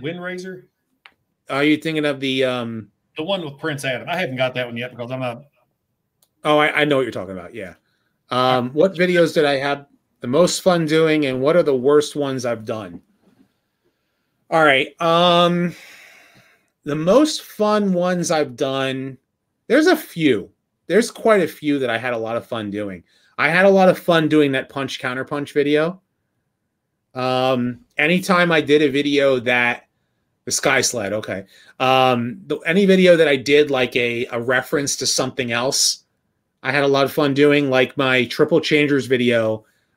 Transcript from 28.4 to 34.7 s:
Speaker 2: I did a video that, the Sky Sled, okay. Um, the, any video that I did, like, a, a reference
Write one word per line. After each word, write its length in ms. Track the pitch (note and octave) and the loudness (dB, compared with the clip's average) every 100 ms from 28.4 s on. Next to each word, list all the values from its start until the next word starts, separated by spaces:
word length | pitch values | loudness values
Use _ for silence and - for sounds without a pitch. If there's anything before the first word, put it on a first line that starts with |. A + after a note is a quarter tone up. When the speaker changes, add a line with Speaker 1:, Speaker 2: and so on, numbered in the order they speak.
| F3 | 4
Speaker 2:
I 80 | D#3+ | 2
did 200 | C3 D3+ | 2 2
a 80 | D3 | 2
video 520 | C3+ C#3+ C#3 C#3 B2+ | 0 0 2 2 2
that, 460 | A#2 B2 A#2+ B2 _ _ _ _ _ _ | 0 0 0 -2 _ _ _ _ _ _
the 80 | - | -8
Sky 280 | - D3 C3+ | -4 0 0
Sled, 320 | B2 B2 G2 | -2 -4 -6
okay. 320 | G#2+ A2 G2 G2 _ - _ | -6 -6 -10 -12 _ -20 _
Um, 600 | C3 C3 C3 B2 A#2+ G2 - | 2 4 4 2 -2 -8 -8
the, 100 | D3 | -6
any 260 | E3+ F3 G3 | -2 2 4
video 320 | F#3+ F3+ E3+ | 4 6 6
that 100 | D#3 | 4
I 80 | C#3 | 0
did, 340 | A#2 C#3+ D3 | 2 2 2
like, 240 | C3+ B2+ C3 | 0 -2 -2
a, 280 | A#2+ A#2+ A#2+ | -4 -4 -6
a 80 | A#2+ | -6
reference 560 | A#2+ B2+ B2+ | -2 -2 -2